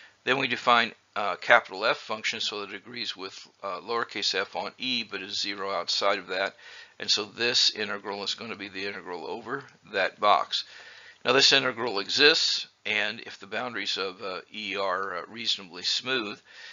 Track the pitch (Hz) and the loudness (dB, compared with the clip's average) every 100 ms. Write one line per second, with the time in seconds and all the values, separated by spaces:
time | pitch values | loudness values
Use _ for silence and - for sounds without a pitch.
0 | - _ 123 135 131 120 127 117 117 - | -20 _ 0 0 0 0 6 6 4 -2
1 | _ - 101 87 - 120 - 95 113 147 | _ -4 -2 0 6 6 6 -2 0 0
2 | - 110 - 110 - 104 98 98 113 120 | -4 -4 -2 -2 -4 -4 -8 -10 -10 -8
3 | 104 95 95 - - - 98 90 95 117 | -8 -8 -10 -12 -18 -10 -8 -6 -4 -4
4 | 120 107 98 95 101 - 98 - 127 120 | -2 -2 0 0 -2 -4 -6 -6 -4 -4
5 | 107 98 95 101 101 101 98 90 82 - | -4 -8 -6 -4 -4 -4 -4 -2 0 2
6 | 101 104 92 92 98 - - - - - | 2 2 -2 -2 -2 -4 -20 -18 -18 -6
7 | 101 - 104 95 117 127 - - 104 101 | 0 0 0 -2 2 4 4 2 -4 -4
8 | 101 101 98 - 113 104 101 95 101 101 | -6 -6 -4 -6 -8 -10 -8 -6 -6 -6
9 | 87 87 71 107 110 139 135 - 92 101 | -8 -8 -6 -8 -6 -8 -10 -20 -4 0
10 | 92 - 104 90 - - - - - - | 0 4 6 6 4 -2 -4 -12 -18 -20
11 | - - - 131 135 139 127 113 120 98 | -20 -4 4 6 8 6 4 -2 -2 -2
12 | 98 123 147 165 - - - _ 101 107 | 0 6 6 6 2 0 -4 _ -2 0
13 | 107 113 - - 98 107 123 110 101 101 | 0 -4 -12 -14 -8 -4 -4 -4 -2 -2
14 | 95 92 101 92 - 107 104 98 98 92 | -2 -4 -8 -8 -10 -10 -4 -2 0 0
15 | 98 87 78 113 110 - 92 87 - - | -2 -6 -8 -6 -2 -4 -4 -6 -2 -2
16 | 120 131 104 135 - - - | 0 -2 -2 -8 -16 -18 -18